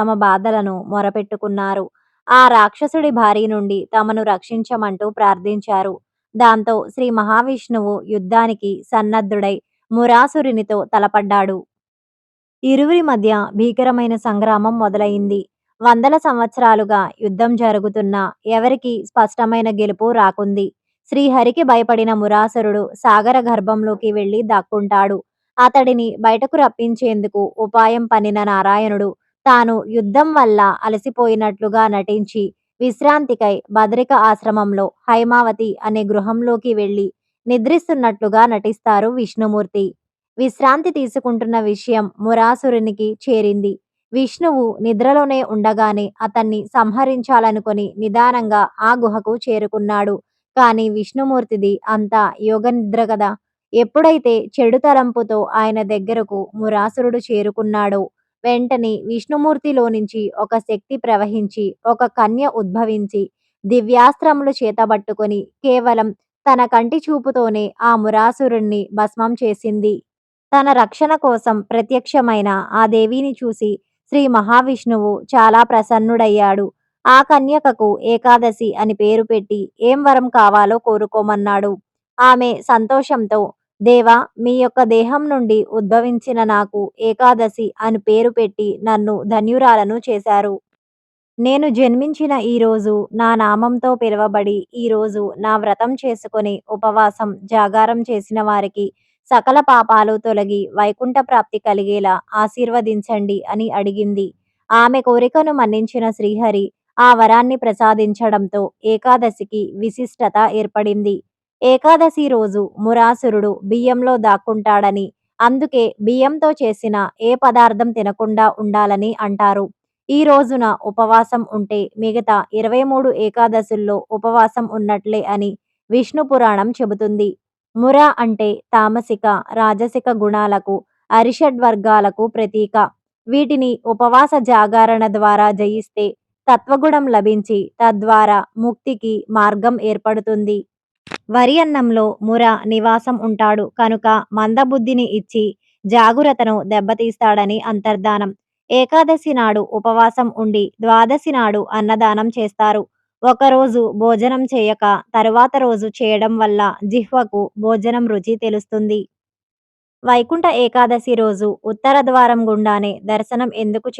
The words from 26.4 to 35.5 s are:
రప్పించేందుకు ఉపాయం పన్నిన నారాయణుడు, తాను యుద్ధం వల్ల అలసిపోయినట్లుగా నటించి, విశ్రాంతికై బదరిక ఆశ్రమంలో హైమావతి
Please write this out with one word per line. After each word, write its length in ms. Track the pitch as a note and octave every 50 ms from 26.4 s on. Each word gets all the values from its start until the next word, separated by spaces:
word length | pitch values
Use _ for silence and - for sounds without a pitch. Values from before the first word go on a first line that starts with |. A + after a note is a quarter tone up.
| C4+ C4 -
రప్పించేందుకు 960 | D#4 C#4 A#3 - - A#3 A#3 A#3 - B3+ A3+ A3 G#3 G3+ G#3 - G3+ G3+ - -
ఉపాయం 480 | - A3 G3+ - A3+ A3 A3+ A#3 A#3+ A#3
పన్నిన 380 | A3 A#3 G#3+ G#3 G#3 G#3 G#3 G#3
నారాయణుడు, 720 | G#3 G3+ F#3+ F#3+ G3 G3+ G#3 A3 G#3+ G#3 G3+ G3+ G3 - _ _ _ _ _ -
తాను 380 | C4+ B3 A#3+ A#3 A3+ A3+ G#3+ -
యుద్ధం 460 | G#3+ A3 A#3 G#3 G3+ G3+ C#4 D4+ D#4+ D4+
వల్ల 440 | D4 B3 A3 G#3 G#3 G3+ G3 - - -
అలసిపోయినట్లుగా 1040 | A3 A3 G3+ - C4+ A#3 B3 A#3+ A3+ A3+ G#3+ A3 G#3+ G3 - A3 G#3 G#3 A3 A3
నటించి, 640 | A3 G#3 G3 F#3 - G#3 G#3+ G3+ G3+ - A3 G3 - _ _ _ _ _ -
విశ్రాంతికై 800 | B3 B3+ A3 - C#4+ D4 D4 D4+ D4 B3+ A#3+ - A3 G#3 G3 - - -
బదరిక 420 | G#3 G#3+ A3 G#3 A3+ B3 B3+ - C#4
ఆశ్రమంలో 800 | A3+ A3 A3 G#3+ - - A3 G#3 G#3+ G#3 G3+ G3 G3 G3 - _ _ - -
హైమావతి 680 | A3+ A#3 A#3 A#3 A#3+ A#3+ A#3+ A3+